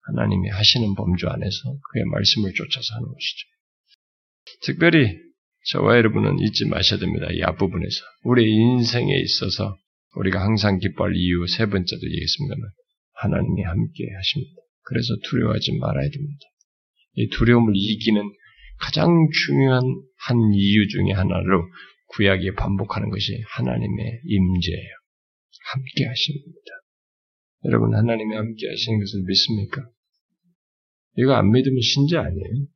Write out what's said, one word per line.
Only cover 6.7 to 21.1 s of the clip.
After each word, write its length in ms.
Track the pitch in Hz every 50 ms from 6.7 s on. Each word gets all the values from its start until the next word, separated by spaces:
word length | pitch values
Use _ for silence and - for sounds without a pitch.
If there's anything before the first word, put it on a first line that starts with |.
| - - 92 - 104 -
됩니다. 280 | 90 85 82 - - 82
이 120 | 82 82 82
앞부분에서. 560 | - 82 - - 92 87 85 82 95 - - - - _ _ _
우리 260 | 113 123 120 113 110
인생에 640 | 107 107 110 120 127 123 117 117 117 120 120 95 95 90
있어서 580 | 87 85 - - - 98 - - 104 101 98 - _ _ _ _ _ _ _
우리가 260 | - - 95 92 95
항상 380 | 95 104 110 107 101 104 95 92
기뻐할 340 | 92 95 - - 92 95 90
이유 300 | 87 90 90 87 87 87
세 180 | 87 - - 113
번째도 360 | 104 98 98 90 85 - -
얘기했습니다만, 680 | - 76 80 80 76 78 - - 147 - - - 113 101 - _ _ _ _ _ _ _ _
하나님이 480 | - - 104 - - - - 107 - -
함께 420 | 87 85 101 - - - - 113 - 101
하십니다. 460 | 95 92 - - 151 - - _ - _ _ _ _ _
그래서 300 | - 127 127 120 120 120 - -
두려워하지 520 | - - 123 120 113 - - - - - -
말아야 300 | - - - - 139 143
됩니다. 300 | - 139 147 147 143 143 - _ _ _ _ _ _ _ _ _ _ _ _ _ _
이 120 | - 113 110
두려움을 440 | - - 120 113 120 120 117 110 104
이기는 460 | 95 101 107 110 - - 113 107 104 104 101 - _ _ _ _ _ - - - -
가장 480 | - - - 156 156 165 175 165 160 151 156 - -
중요한 360 | - 143 139 135 135 131 127 127 127 127 - - _ _ _
한 180 | - - 123 120 113 110 101
이유 340 | 98 98 101 101 107 104
중에 240 | 98 101 95 95 98